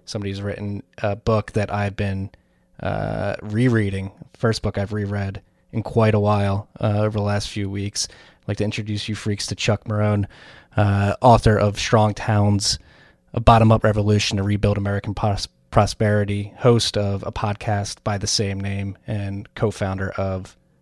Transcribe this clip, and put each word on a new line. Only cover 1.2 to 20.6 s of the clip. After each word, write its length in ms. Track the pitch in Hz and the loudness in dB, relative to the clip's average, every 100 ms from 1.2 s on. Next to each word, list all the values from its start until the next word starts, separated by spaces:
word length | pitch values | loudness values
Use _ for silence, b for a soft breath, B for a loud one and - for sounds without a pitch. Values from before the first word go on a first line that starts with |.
| - 110 - | 0 0 0
that 200 | 110 101 | -4 -2
I've 240 | 104 101 98 | -2 -4 -2
been, 340 | 101 95 98 b b b b - | -4 -4 -8 b b b b -10
uh, 560 | 98 104 104 107 101 - | -6 -4 -4 -4 -4 -6
rereading, 680 | 107 107 127 113 101 95 95 - - | -4 0 2 2 0 -4 -8 -14 -20
first 280 | - 117 107 | -4 -2 0
book 160 | 107 101 | -4 -4
I've 140 | 98 | -4
reread 500 | 104 101 101 98 101 _ _ _ | -4 -4 -4 -6 -8 _ _ _
in 100 | 110 | -6
quite 320 | - 117 110 | -2 2 4
a 60 | 104 | 4
while, 480 | 101 104 101 98 - - | 2 2 2 -2 -6 -4
uh, 200 | 110 104 | 0 0
over 180 | 107 107 | 0 0
the 60 | |
last 240 | 104 104 - | -2 -2 -4
few 180 | 104 98 | -6 -6
weeks. 400 | 98 101 - - B B B | -4 -6 -6 -8 B B B
I'd 60 | - | -8
like 80 | 101 | -2
to 60 | |
introduce 440 | 104 110 107 104 - | -2 -4 -4 -6 -4
you 60 | |
freaks 320 | 104 107 101 - | -6 -4 -4 -6
to 60 | |
Chuck 300 | 101 - 104 | -4 0 0
Marohn, 420 | - 104 104 104 98 B B B B - | 0 0 2 2 -2 B B B B 0
uh, 380 | 101 101 101 - | 2 4 2 4
author 360 | 127 113 113 104 | 6 6 6 4
of 200 | 104 101 | 2 0
Strong 360 | - 110 107 | 2 4 4
Towns, 640 | 101 - 104 104 101 - - b b b b _ | 0 0 2 4 2 0 -4 b b b b _
A 60 | 117 | 2
Bottom-Up 440 | 113 113 110 110 | 6 8 8 6
Revolution 520 | 113 104 104 104 - 101 | 4 2 2 2 2 -2
to 40 | |
Rebuild 360 | 101 104 104 101 | 0 2 2 0
American 340 | 101 101 - | 0 -2 -4
Pros-, 360 | 95 107 101 - _ - | -2 -2 -2 -6 _ -2
Prosperity, 840 | - 101 - 107 104 101 101 104 - | 2 2 2 2 2 0 -4 -6 0
host 400 | 123 117 - 107 | 4 4 2 -2
of 260 | 101 98 - | -2 -2 -6
a 60 | |
podcast 720 | - 107 101 - 101 101 - | -6 -6 -4 -4 -4 -4 -8
by 140 | 110 101 | -6 -4
the 100 | 101 | -2
same 320 | - 98 98 | -2 -2 -4
name, 380 | 98 98 98 98 - | -6 -6 -6 -10 -6
and 460 | 107 98 98 107 | -6 -4 -8 -10
co-founder 580 | - 110 - 98 95 95 | -4 -4 -2 -4 -4 -6
of 440 | - 98 95 95 _ | -4 -4 -4 -8 _